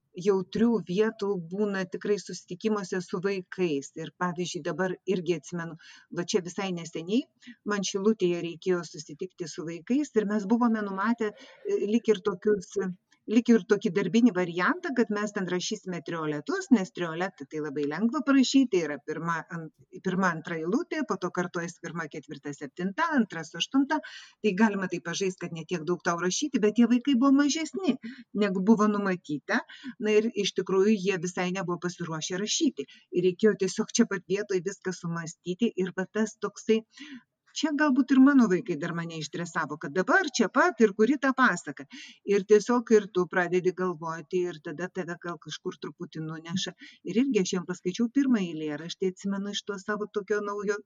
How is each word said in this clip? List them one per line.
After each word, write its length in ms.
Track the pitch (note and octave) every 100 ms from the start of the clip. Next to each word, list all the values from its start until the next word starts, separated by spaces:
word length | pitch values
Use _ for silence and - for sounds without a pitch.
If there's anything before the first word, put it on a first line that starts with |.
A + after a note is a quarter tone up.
| _ -
jautrių 540 | F#3 F#3+ F#3 G3 A#3 A3+
vietų 500 | E3+ F3+ A3 A3 G3 G3
būna 420 | E3 F#3+ G#3 F#3+
tikrai 340 | F#3 - - G3+
susitikimuose 840 | - F3+ - F3+ A3 G#3+ F#3+ F#3+
su 200 | F3+ F#3+
vaikais. 720 | F#3 G3 F#3 - F3+ C#3 C3+
Ir, 180 | - D#3+
pavyzdžiui, 500 | - F3+ F3 F3 E3+
dabar 320 | D3+ D3+ F#3 F3+
irgi 360 | - F#3+ E3 E3+
atsimenu, 400 | - F3 E3 D#3+ - - -
va 160 | D#3+
čia 180 | F3+ G#3
visai 280 | F3 - G3
neseniai 500 | F3 D#3+ E3 E3+ A3+ D4+ _ - A#3
man 220 | - G#3
Šilutėje 580 | F#3 G3+ G3 A3 F3+ F3
reikėjo 400 | E3 E3 - F3+
susitikti 680 | E3 E3 D3+ D3+ F#3 - D#3+
su 160 | -
vaikais 500 | D#3+ E3 D#3+ B3+ D4+
ir 120 | A3 G3+
mes 200 | G#3+ F#3+
buvome 360 | A#3 A#3+ A3
numatę, 500 | G3+ F#3+ G#3 A#3+ G#3+
e, 480 | - - - G4+ G3+
lyg 260 | G3+ A3+ A3+
ir 140 | G#3
tokius, 500 | G3+ F#3 G#3 G#3 F3+ G3+ F#3+ F3+ _ _ -
lyg 200 | G#3+ A#3
ir 140 | A3+
tokį 260 | F3+ G3+ G#3
darbinį 420 | F3 E3+ G3+ A#3
variantą, 600 | F3+ F3+ E3+ F3+ E4+ F4+
kad 180 | A#3+ A3
mes 220 | G#3 G#3
ten 140 | G#3 F3+
rašysime 500 | F3+ - G#3+ - F3
trioletus, 680 | D#3 E3+ D#3 D3+ D3 F#4+ F#4
nes 220 | A3+ F#3+
trioletą 520 | - F3 D#3+ F#3 - C3+
tai 160 | D#3
labai 240 | D3+ C#3+ D3
lengva 360 | D3+ A3+ D4+
parašyti, 600 | C#4 C4+ B3 C#4 B3+ F#3
yra 160 | D#3 D3
pirma, 420 | - D#3 E3 E3 D#3
an-, 200 | F3 D#3+ _ _
pirma, 360 | F#3 F#3 F3+ F#3+
antra 280 | E3 F3+ E3+
eilutė, 420 | D#3+ A#3 F4 D#4+
po 140 | C#4+ G3+
to 120 | F3+
kartojasi 520 | - F3+ F3 E3+ -
pirma, 240 | E3+ E3 D#3
ketvirta, 480 | D#3+ D3 D3 D3
septinta, 540 | C#3+ C#3 - F#3 G3 D#4+
antra 320 | D4 G#3+ E3
su 140 | D#3+ E3+
aštunta, 400 | - C4+ C#4 D#4 - - - _
tai 180 | G#3+
galima 360 | F#3 A3 G3 F#3
taip 160 | F3 E3+
pažaist, 340 | D#3 F#3+ F#3
kad 140 | F3
ne 120 | D#3+ D#3+
tiek 160 | F3
daug 200 | D#3 F3
tau 140 | - E3+
rašyti, 440 | F3 F#3 D4 A#3
bet 160 | G#3 G#3+
tie 80 | A#3
vaikai 300 | B3 A#3+ C4
buvo 180 | C#4
mažesni, 640 | C4+ C#4+ D#4 D#4 - F#4+ - A3+ C4 A#3
negu 300 | G3 G#3 F#3+
buvo 240 | F#3 A3 G#3+
numatyta. 760 | G#3 G3 F#3 - D3 - A3 - - C4+
Na 200 | - G#3
ir 160 | G#3+ A3
iš 220 | - F#3+
tikrųjų 400 | - F#3 F#3+ G3+
jie 240 | A3 F3+ F#3+
visai 320 | F3 F3+ F3+
nebuvo 300 | F#3+ F3 F3
pasiruošę 580 | F3 F3+ E3+ D#3+ D#3 F#3
rašyti. 480 | G#3+ - D#4+ - - - -
Ir 200 | - F3+
reikėjo 300 | F3+ G#3+ G3+
tiesiog 320 | F#3+ - G#3+
čia 160 | - A#3
pat 160 | F#3+
vietoj 380 | - F#3+ G#3 F#3
viską 320 | E3+ - D3+
sumąstyti 800 | E3+ F3 E3 D#3+ - - F3+ A#3
ir 160 | - F#3
va 140 | F3+ F#3
tas 320 | G#3+ A3 -
toksai, 460 | G3 - - A3 A3 - D4 C4 _ _ _ -
čia 160 | D#4
galbūt 400 | C#4+ D4+ C4 C4+
ir 80 | C4
mano 260 | C4 C#4 A3+
vaikai 300 | F3+ - D#3+
dar 160 | E3
mane 260 | D#3+ E3+ E3
išdresavo, 600 | D3 F3+ E3+ E3+ D3+ D3+
kad 160 | D#3+
dabar 340 | C#3+ F#3+ F4+ F4+
čia 200 | - G3
pat 320 | B3+ E4+ -
ir 120 | A3
kuri 240 | F#3+ A3 D4
ta 140 | C4+
pasaka. 540 | C4 B3 F3 - C#3+ C#3 C#4 - -
Ir 220 | - G3+
tiesiog 480 | F#3+ G#3+ G3+ B3 A#3
ir 160 | A3 G3
tu 160 | F#3 F3+
pradedi 460 | F#3 F3 F3+ F3+
galvoti, 720 | F3 F#3 E3 E3 E3 E3 F#3
ir 180 | F3 E3
tada 280 | F3 D#3 F3+
tave 280 | - E3 F3
gal 240 | F3 E3+
kažkur 380 | - D3+ F#3 -
truputį 440 | F#3 D#3 E3 D#3+
nuneša. 500 | D#3 D#3+ E3 F#3 F#3 - - -
Ir 220 | - G3
irgi 200 | C#4 G#3+
aš 120 | F#3
jiem 120 | F#3 F3
paskaičiau 440 | F3+ F#3 F3+ A#3
pirmą 320 | C#4 C#4 A#3
eilėraštį, 680 | F3+ D#3 D#3 D3 E3 - F#3+
atsimenu, 440 | F3+ G3 G3 G3+ G3+
iš 80 |
to 160 | - G3+
savo 280 | G3 G#3 G#3
tokio 340 | - G3 G#3
naujo 360 | G#3 G3+ G3+ G#3